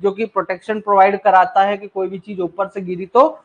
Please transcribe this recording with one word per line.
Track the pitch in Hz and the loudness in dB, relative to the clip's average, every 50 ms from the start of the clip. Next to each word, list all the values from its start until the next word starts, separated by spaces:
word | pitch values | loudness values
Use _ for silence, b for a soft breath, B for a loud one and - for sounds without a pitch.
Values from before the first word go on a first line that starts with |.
जो | 175 202 | -4 -4
कि | 196 196 226 | -4 -4 -6
protection | 202 - 196 175 - 190 180 - - 214 214 | -6 -4 -4 -4 -4 -6 -8 -8 -8 -8 -6
provide | 208 202 202 196 190 202 202 196 | -2 2 4 4 4 4 2 0
कराता | - 202 185 185 180 180 - 196 | 0 2 4 4 4 2 2 0
है | 196 202 208 | 0 0 -2
कि | 202 208 | -6 -10
कोई | 196 - 196 190 180 | -10 -8 -8 -6 -6
भी | 190 190 | -8 -12
चीज | - 208 208 185 | -14 -12 -8 -8
ऊपर | 180 170 165 - 196 196 | -8 -6 -6 -6 -8 -6
से | - 208 | -8 -10
गिरी | 190 175 180 170 185 | -10 -8 -8 -10 -8
तो | 175 - 240 254 - - - | 0 2 4 4 2 0 -6